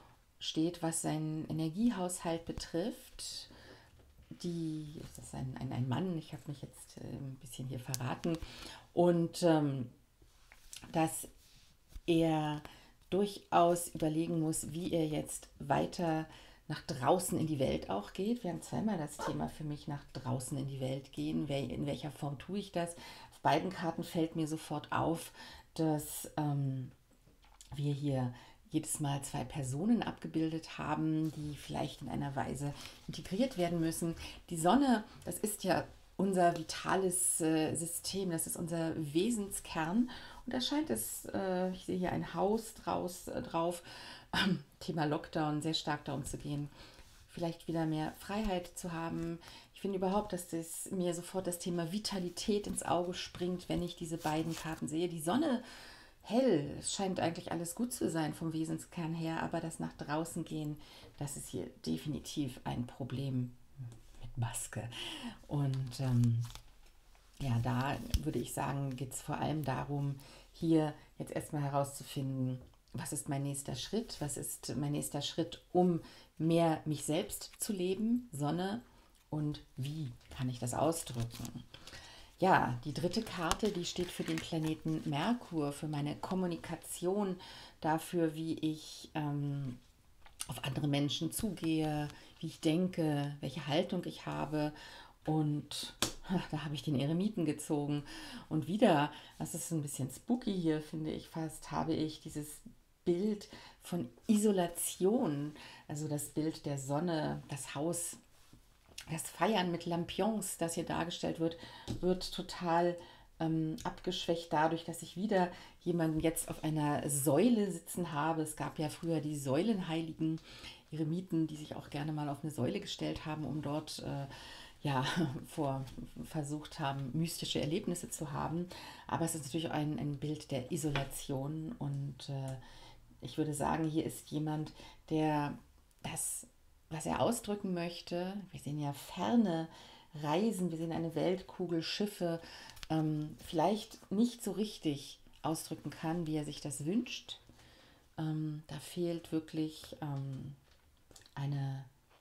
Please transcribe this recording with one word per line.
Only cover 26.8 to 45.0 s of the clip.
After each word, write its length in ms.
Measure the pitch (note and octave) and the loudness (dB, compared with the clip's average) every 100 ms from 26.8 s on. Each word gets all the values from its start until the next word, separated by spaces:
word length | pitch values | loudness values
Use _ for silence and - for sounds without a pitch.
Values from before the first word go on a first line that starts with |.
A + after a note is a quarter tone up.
| B2+ - _ _ - - - - - | -4 -12 _ _ -20 -20 -20 -20 -10
wir 180 | C3+ C#3+ | -2 0
hier 400 | C#3 D3 C3 B2 A#2+ - - - | 2 2 2 0 -4 -16 -20 -4
jedes 320 | D#3 D3+ - | -2 0 -2
Mal 220 | D3 C#3 | 0 -2
zwei 220 | - C#3+ | -2 -4
Personen 580 | B2 D#3 B2+ C#3+ G#3 A#3 | -4 -4 -2 2 4 4
abgebildet 760 | - - E3 D#3+ D#3+ D#3+ - - | 2 -4 -2 0 2 0 -6 -4
haben, 540 | D3 D3+ D#3 D#3 D#3 | 0 2 2 2 0
die 240 | D3+ D3 C#3+ | -2 -6 -6
vielleicht 460 | - D3 C#3 - | -6 -4 -4 -6
in 60 | - | -6
einer 280 | - C#3+ C#3 | -2 -2 -2
Weise 360 | - C#3 C#3+ - - - - | -2 -2 -4 -4 -10 -12 -10
integriert 500 | - - F#3+ C4+ F3+ | -10 -2 0 0 2
werden 220 | E3+ E3+ | 2 2
müssen. 340 | E3 D#3+ E3+ E3 - - - | 2 0 -2 -2 -8 -12 -8
Die 80 | E3+ | 4
Sonne, 460 | E3+ B3 C#4 A3 - - | 8 8 8 4 2 -10
das 140 | - E3+ | -8 -4
ist 260 | G#3 - | -2 0
ja 200 | F#3 D#3 - - - - | 4 4 2 -8 -8 0
unser 360 | G3 F3+ E3+ D#3+ | 4 6 6 6
vitales, 840 | D#3+ - - F3+ F#3+ F3+ - - | 0 -4 2 4 4 4 2 4
äh, 340 | D#3+ D#3+ D#3 | 4 4 4
System, 560 | D#3 E3 - - F#3+ F#3 | 0 -2 -4 -4 -2 0
das 160 | E3 - | 0 0
ist 100 | - | -2
unser 360 | E3+ E3 D#3+ D#3+ | -2 0 0 0
Wesenskern. 1120 | D3+ D#3 G#3+ A#3 G3 - - E3 D#3+ G#3+ B3 - - - | 2 4 4 2 -2 -6 -4 -2 2 4 2 -2 -12 -12
Und 100 | - | -4
da 60 | B3+ | -2
scheint 300 | - C#4+ D#4 | 2 2 2
es, 340 | A3 - - - | -2 -2 -6 -4
äh, 380 | - F#3+ F3+ F#3 | -2 2 2 2
ich 160 | F#3 - | -2 -2
sehe 120 | F#3 | 0
hier 140 | F3+ | 2
ein 220 | D#3+ E3+ | 0 -2
Haus 400 | E3 F#3+ A3+ - | 2 2 2 -2
draus, 540 | - - F3+ F3+ - - | -6 -2 0 -2 -6 -6
äh, 120 | - | -6
drauf, 420 | - E3 E3+ F3 - - - - - | -2 0 0 0 -8 -14 -14 -16 -4
ähm, 280 | - G3 D3+ - - | 2 4 2 -2 -10
Thema 260 | - E3 | -4 0